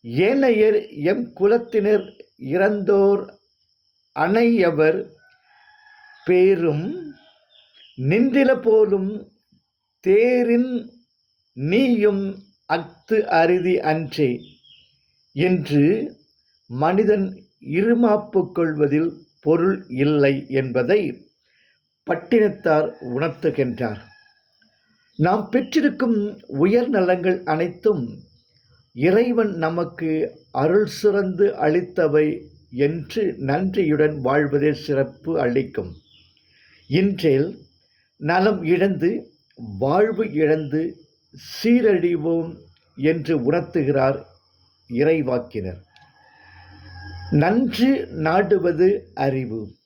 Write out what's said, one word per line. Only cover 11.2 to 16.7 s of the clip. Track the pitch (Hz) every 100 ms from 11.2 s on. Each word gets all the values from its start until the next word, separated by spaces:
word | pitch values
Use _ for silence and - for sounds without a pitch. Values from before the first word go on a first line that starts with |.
| _ _ _
நீயும் | 127 143 202 269 233 208 196 196 196 - _ _
அஃது | 170 165 - _ 220 -
அரிதி | 165 165 180 180 180
அன்றே | 156 160 151 - 139 120 - _ _ - _ _ _ _ _
என்று | 139 180 180 143 147 147 220 302 - _ _ _ _
மனிதன் | _